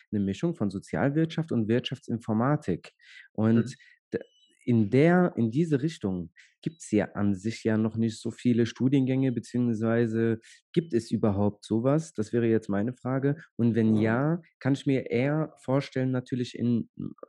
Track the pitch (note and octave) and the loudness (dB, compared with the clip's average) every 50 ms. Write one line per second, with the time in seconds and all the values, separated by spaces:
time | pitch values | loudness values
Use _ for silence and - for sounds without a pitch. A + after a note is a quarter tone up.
0 | - _ - G#2 G2 F#2+ G2 - - F3 D#3+ - A2 G2+ F#2 F#2+ - - - D#2 | -12 _ -4 -2 -2 -2 -2 -2 -2 -4 -2 -2 -4 -4 -4 -6 -8 -6 -4 -2
1 | G#2 C#3 C#3+ D#3 D#3+ D#3+ D#3+ - D#3+ - A#2 A#2 A2 G2+ A2+ B2+ B2 - C3+ - | 0 0 2 0 0 0 -2 -6 -6 -2 -2 -2 0 0 0 0 0 -4 -10 -12
2 | - - A#2+ A2 - - A2 G#2+ A#2 C3+ D3+ D3 - - E2+ D2+ - - - _ | -8 -8 -8 -6 -4 -2 0 0 2 2 0 0 0 -4 -4 -4 -6 -12 -20 _
3 | _ - - - - - _ - G#2+ A2 A2+ A#2+ A#2+ B2 - - - - _ _ | _ -20 -20 -20 -20 -12 _ 0 2 4 4 4 2 0 -6 -12 -20 -20 _ _
4 | _ _ - - - - _ _ _ _ _ _ - - A#2+ A2+ G#2+ G2 A2 C3 | _ _ -8 -8 -8 -10 _ _ _ _ _ _ -2 0 2 2 2 4 4 4
5 | D3 E3+ F3 F3+ F3+ F3 - - A#2 A2+ A2 C#3+ F3 D#3+ D3 B2 C3 E3 E3 - | 6 6 6 4 4 2 0 0 -2 0 0 0 0 0 0 0 0 -2 -6 -4
6 | - G2 F#2 F2+ E2+ E2 - - - _ _ _ - - - _ - - - G#2 | -4 -4 -4 -4 -6 -10 -14 -20 -20 _ _ _ -10 -10 -10 _ -8 -2 0 0
7 | - - - - G#2 G2+ G2+ F2+ F#2+ A2+ A2+ - - A2 A2 A2 A2 A2 G#2+ A2+ | 0 0 -2 -2 0 0 0 -2 -4 -6 -8 -4 -2 0 0 2 0 0 0 0
8 | A2+ A2+ G#2+ - - A#2 A2+ - - B2 A#2 A2+ A#2 A2+ - - A#2+ C3 C#3 C#3 | -2 -2 -2 -4 -8 -10 -10 -2 0 0 2 2 2 0 0 -2 0 2 2 2
9 | C3 B2+ C3 C3 C3+ C3 A#2+ A#2 A2 - - B2 B2 A#2+ A2+ G#2 A2+ A2+ A2+ A#2 | 2 2 0 0 0 0 -2 -4 -6 -4 -2 -2 0 0 0 0 0 0 2 2
10 | A#2+ A2+ A2 A2+ A2+ A#2 A2+ A2 - - - - _ _ - E3+ E3 E3 - A2+ | 2 2 2 0 2 0 0 -2 -6 -14 -20 -20 _ _ -2 -2 0 2 -2 -2
11 | A2+ - - G#2 A#2 A2 F#2+ G2 G2+ G#2 G2+ - - - G#2+ A2+ A#2 C3+ C#3+ D#3+ | -2 0 -2 0 2 2 2 2 2 0 0 -2 -6 -4 -2 0 2 2 0 0
12 | D#3+ - - - G#2+ - - A#2+ A#2 A#2 A2+ A2 - - G2+ G2+ G#2 A#2+ B2+ - | 0 -4 -6 -6 -6 -2 0 0 2 4 2 2 0 -2 -2 -2 -2 -2 -6 -6
13 | - B2 C3 C3+ C3 C#3 C#3+ D#3+ - - _ - A#2 A#2+ G#2+ A2+ A2 A2 A2 G#2 | -6 -4 -4 0 0 0 -2 -2 -6 -14 _ 0 0 2 2 4 4 4 4 4
14 | G#2+ A2 A2+ A#2+ C#3 D3+ E3 F3 - _ _ _ - C3 C#3 C3+ - C#3+ C3+ B2+ | 2 2 2 0 0 0 -2 -2 -4 _ _ _ -2 -2 -2 0 0 -2 -2 -2
15 | - - - A#2 B2+ C#3+ D3 D#3 D#3 D3 - _ - - C3 C#3 C#3 - - C3 | -2 -2 -2 0 0 0 0 -2 -2 -4 -8 _ -6 -2 -2 -2 -2 -2 -4 -2
16 | C3 C3 B2+ B2+ B2 - - B2 B2 - - - A2+ A#2+ A#2+ A2+ - - _ - | -2 0 -2 -4 -4 -4 -4 -4 -4 -6 -6 -4 -2 0 0 0 -2 -6 _ -12
17 | G1+ G1+ - - - | -12 -12 -12 -14 -20